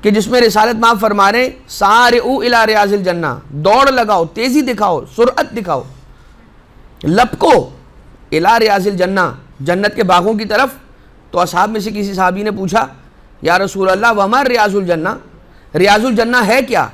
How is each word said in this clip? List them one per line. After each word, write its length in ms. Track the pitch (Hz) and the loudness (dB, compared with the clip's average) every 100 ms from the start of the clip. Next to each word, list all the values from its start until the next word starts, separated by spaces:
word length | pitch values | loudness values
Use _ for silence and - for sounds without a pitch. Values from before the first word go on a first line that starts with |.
कि 80 | 208 | 2
जिसमें 300 | 208 214 247 | 0 0 2
रिसालत 360 | 233 214 220 226 | 2 2 0 2
माफ़ 220 | 233 233 | 0 2
फरमा 320 | 220 214 196 | 0 2 2
रहे 140 | 226 | 2
हैं, 200 | 254 262 - | -2 -6 -18
"सारिऊ 720 | - 196 220 240 240 240 262 | -2 2 4 4 2 0 -2
इला 220 | 240 233 | 0 2
रियाजिल 400 | 220 214 202 208 | 2 2 0 0
जन्ना", 380 | 185 170 160 123 - | -2 -4 -4 -8 -12
दौड़ 360 | 143 165 226 269 | -4 2 4 4
लगाओ, 360 | 262 220 196 | 2 0 0
तेज़ी 380 | 165 190 247 269 | -2 -4 0 0
दिखाओ, 440 | 254 226 208 160 - | 0 -2 -2 -2 -6
सुरअत 460 | - 240 - 302 | -2 0 0 -6
दिखाओ, 340 | - 180 143 123 - - - - - - - - - - - | -6 -6 -6 -6 -20 -20 -20 -20 -20 -20 -20 -20 -20 -20 -10
लपको, 720 | 147 180 240 - - 269 - - - - - - - | -2 0 0 0 2 2 2 -14 -20 -20 -20 -20 -6
इला 240 | 151 175 233 | -2 2 2
रियाजिल 400 | 220 202 190 196 | 2 0 -2 -2
जन्ना, 420 | 180 190 170 123 - - | -2 0 -2 -4 -20 -12
जन्नत 320 | 139 180 202 | -4 -2 -2
के 80 | - | -2
बागों 320 | 196 180 185 | 2 2 2
की 100 | 214 | -2
तरफ। 300 | 190 214 262 - - - - - - | -2 -2 -2 -4 -20 -20 -20 -20 -8
तो 60 | 175 | -4
असहाब 320 | 175 175 208 | -2 0 0
में 100 | 220 | -2
से 120 | 202 | -6
किसी 220 | 208 202 | -6 -6
सहाबी 280 | 190 185 185 | -2 -2 0
ने 80 | 208 | -4
पूछा, 380 | 190 190 214 - - - _ - - | -4 -2 -2 -2 -8 -20 _ -20 -8
"या 120 | - 175 | -2 0
रसूल 320 | 196 190 190 | -2 -2 0
अल्लाह, 220 | 190 233 | 2 2
वमा 320 | 214 196 247 | 2 0 0
रियाजुल 420 | 269 240 208 196 | 0 0 0 0
जन्ना, 340 | 185 165 170 233 - - - - - 156 | -2 -2 -2 -8 -12 -20 -20 -20 -10 0
रियाजुल 380 | 190 208 247 | 2 2 2
जन्ना 260 | 226 226 247 | 0 0 0
है 220 | 202 247 | 2 0
क्या?" 280 | 233 208 123 | 0 -2 -2